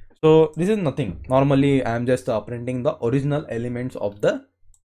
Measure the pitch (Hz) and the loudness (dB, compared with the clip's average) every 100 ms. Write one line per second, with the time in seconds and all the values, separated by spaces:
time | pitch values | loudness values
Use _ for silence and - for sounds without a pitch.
0 | - _ 156 156 156 156 180 214 156 151 | -20 _ 4 6 4 0 -2 0 -2 -4
1 | 107 87 - 131 139 139 139 139 113 117 | -6 -8 0 2 4 4 4 2 0 -2
2 | 123 127 - 107 104 120 120 127 139 - | 0 -2 -2 -6 -6 -10 -8 -4 -4 -2
3 | 117 139 143 147 151 117 123 123 127 - | -2 0 0 -4 -4 -8 -6 -6 -8 -6
4 | 101 101 175 269 - _ - _ | -8 -2 -2 -2 -8 _ -20 _